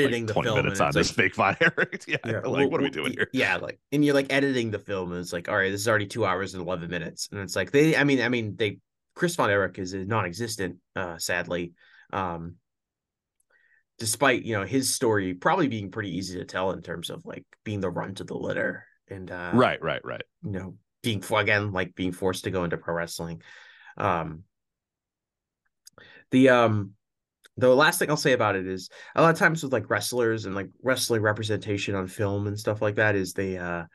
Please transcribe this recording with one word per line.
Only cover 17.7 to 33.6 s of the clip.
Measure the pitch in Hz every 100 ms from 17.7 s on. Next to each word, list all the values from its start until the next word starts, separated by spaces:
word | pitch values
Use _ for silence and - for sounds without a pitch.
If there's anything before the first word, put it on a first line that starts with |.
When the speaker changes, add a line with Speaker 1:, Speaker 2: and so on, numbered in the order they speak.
| 104
Speaker 2:
the | 95
runt | 87 - 101
of | 90
the | -
litter | - 98 113 190 - _ -
and, | 98 92
uh, | 92 87
Speaker 1:
Right, | 107 117 76
right, | 80 67
right. | 62 60 - _
Speaker 2:
you | 110
know, | 95 92 80 _ _
being | 127 104
fo-, | - 110
again, | 104 104 104
like, | 92 87
being | - 92
forced | 87 95 90
to | 110
go | 92
into | 87 82
pro | -
wrestling. | 85 85 - 85 82 - - - - - -
Um, | 104 87 80 80 - _ _ _ _ _ _ _ _ _ _ _ _ _ _ - - - _
the, | 131 131
um, | 123 117 107 98 - _ _ _ _ _ -
the | 127
last | 127 156 170
thing | -
I'll | 151
say | 147
about | 123 107 98
it | 92
is | 95 - - -
a | -
lot | 165
of | 165
times | 190 160
with, | 139
like, | 123 104
wrestlers | 107 - 123 113 113 101
and, |
like, | 95 95 -
wrestling | 120 123 - 117
representation | 107 107 110 104 107 101 -
on | 98 92
film | - 101 101 101
and | 104
stuff | 113 107
like | 110 104
that | 107 101
is | 95
they, | - 95
uh, | 92